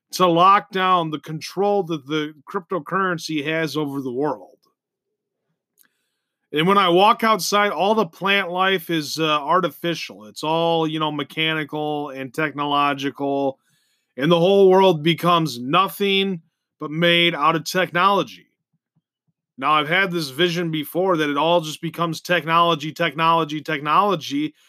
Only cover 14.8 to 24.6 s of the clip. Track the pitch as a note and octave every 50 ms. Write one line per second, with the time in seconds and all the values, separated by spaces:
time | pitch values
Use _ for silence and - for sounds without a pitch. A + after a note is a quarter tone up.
14.8 | G3 F#3+ F3+ D3+ D3 E3 E3 - - F3 F3 E3+ E3 D3+ A#2+ A#2+ B2 C3 D#3 F3+
15.8 | G3 F#3 - - G3+ G3 G3 G3 G3 G3 F#3+ E3 - _ _ _ _ _ _ _
16.8 | D#3 D3+ D3+ E3 E3+ E3+ E3+ E3+ E3+ E3+ E3 C#3+ C#3+ D#3 E3 D#3+ - - - F#3
17.8 | F3+ E3 D#3 F3 F3+ G3 G3+ F#3+ D3 A#2 - - _ _ _ _ _ _ _ _
18.8 | _ _ _ _ _ _ _ _ _ _ _ _ _ _ _ - C3 C#3+ D#3 D3+
19.8 | D3 D3 E3+ F#3+ G3 F#3+ F3 F3 D#3 C3+ B2+ C3+ F3 F3+ E3 F3 F3 E3 D#3 D#3
20.8 | C#3+ - - E3 F#3 F#3+ F3+ D#3 D#3 D3 C#3+ C#3+ D3+ E3 E3+ F3 D#3+ D#3 C#3+ -
21.8 | - E3 D#3+ - E3+ E3+ D#3+ - - - F3+ E3+ C#3 D#3+ E3 E3+ E3+ E3+ E3 C#3+
22.8 | C#3 D#3 C#3 - E3+ D#3+ C3 D#3 E3 E3 E3 E3 D#3+ D3+ D3+ D#3 C3+ - D#3 C#3+
23.8 | D3 D3+ D3+ F3+ G3+ G#3 F#3 D#3+ B2 A#2+ C#3 C#3+ D3+ D3+ - _